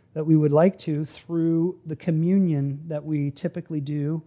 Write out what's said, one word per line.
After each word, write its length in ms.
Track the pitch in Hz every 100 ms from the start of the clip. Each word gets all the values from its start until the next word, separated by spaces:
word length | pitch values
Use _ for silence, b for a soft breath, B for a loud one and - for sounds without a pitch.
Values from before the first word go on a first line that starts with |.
| b
that 100 | 156
we 120 | 156 156
would 160 | 151
like 260 | 147 180 185
to 260 | - 147
through 760 | 156 - - 170 165 165 170 -
the 120 | 160 156
communion 840 | - 160 165 196 185 147 139 139 160
that 180 | 151
we 260 | 147 151 143
typically 500 | 139 175 175 - 156
do 420 | 139 147 143 160